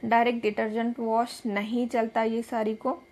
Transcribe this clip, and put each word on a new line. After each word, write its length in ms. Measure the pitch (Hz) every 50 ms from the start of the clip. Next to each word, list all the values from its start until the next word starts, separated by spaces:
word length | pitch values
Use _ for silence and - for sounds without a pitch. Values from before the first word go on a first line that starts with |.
| -
डायरेक्ट 380 | 226 233 233 240 247 240 233
डिटर्जेंट 560 | 226 214 208 - 226 220 214 233 233 240 240 -
वॉश 440 | 233 220 220 226 240 247 - - -
नहीं 400 | 233 202 202 208 214 233 240 247 233
चलता 340 | - 240 226 226 226 233
ये 200 | 226 220 226 226
साड़ी 320 | 233 - 254 226 220 214 220
को। 240 | 214 - 262 285 349 - -